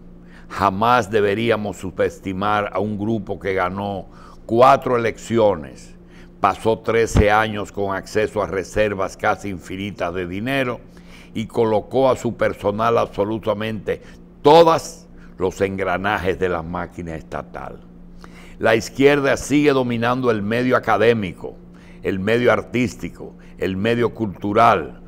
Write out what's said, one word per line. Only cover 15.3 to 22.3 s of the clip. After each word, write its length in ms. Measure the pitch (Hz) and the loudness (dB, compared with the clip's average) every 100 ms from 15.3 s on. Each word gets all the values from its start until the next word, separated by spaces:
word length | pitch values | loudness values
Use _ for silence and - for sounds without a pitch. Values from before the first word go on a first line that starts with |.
| - | -4
los 240 | 92 - | -4 0
engranajes 800 | 98 95 92 90 98 104 87 85 | -2 -2 -2 -2 0 -2 -2 -2
de 100 | 92 | -2
la 140 | 87 | -2
máquina 540 | 82 87 87 - 87 80 | -6 -8 -8 -10 -12 -12
estatal. 640 | - 73 - 71 65 - - - - - - - - - | -10 -12 -10 -14 -14 -16 -18 -20 -20 -20 -20 -20 -20 -4
La 160 | 104 113 | 2 2
izquierda 600 | - - 139 143 135 120 | 0 4 4 6 2 -2
sigue 360 | - 143 147 | 0 2 4
dominando 580 | 135 123 117 117 127 127 | 2 0 0 0 0 0
el 120 | 110 | 0
medio 340 | 101 117 127 120 | 0 0 2 0
académico, 800 | 110 104 110 117 95 73 62 - - - - - | 2 4 4 4 0 -8 -12 -14 -20 -20 -20 -10
el 160 | - 95 | -4 -2
medio 320 | 95 | 0